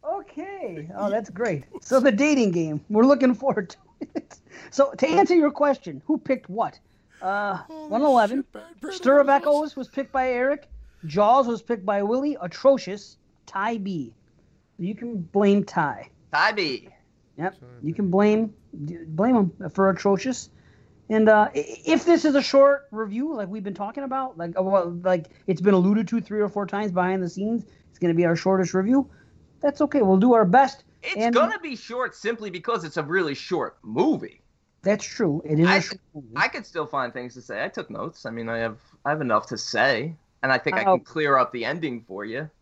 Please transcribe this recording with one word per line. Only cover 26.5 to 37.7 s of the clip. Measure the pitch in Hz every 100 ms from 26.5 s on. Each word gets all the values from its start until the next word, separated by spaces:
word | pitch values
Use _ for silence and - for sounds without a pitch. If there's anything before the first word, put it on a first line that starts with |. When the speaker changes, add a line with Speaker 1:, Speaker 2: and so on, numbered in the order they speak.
| 202 202
Speaker 1:
times | 202 214
behind | 180 180 190
the | 180
scenes, | 170 202 233 - _ _
it's | _
gonna | 180
be | 165 175
our | 165
shortest | - 190 180
review. | 185 190 262 269 - _ _ _ _
That's | 294 285
okay. | 294 294
We'll | 202 190
do | 240
our | 233
best. | 202 240 269 - _ _
Speaker 3:
It's | - 392
Speaker 1:
And | 240
Speaker 3:
gonna | 240 640 440
be | 330 254
short | - 240 254
simply | - 202 233 208
because | 180 165 233
it's | 160 170
a |
really | 147 180 170
short | 139 - 175 117 _
movie. | - 117 247 277 - _ _ _ _ _
Speaker 1:
That's | 190 208
true. | - - 202 147
It | - 156
is | 170
Speaker 3:
I | 190
Speaker 1:
a |
Speaker 3:
th-, | 170
Speaker 1:
short | - _
movie. | 147 123 120
Speaker 3:
I | 226
could | 285 -
still | 170 147
find | 143 123
things | 127 123
to | 127
say. | - 101
I |
took | 131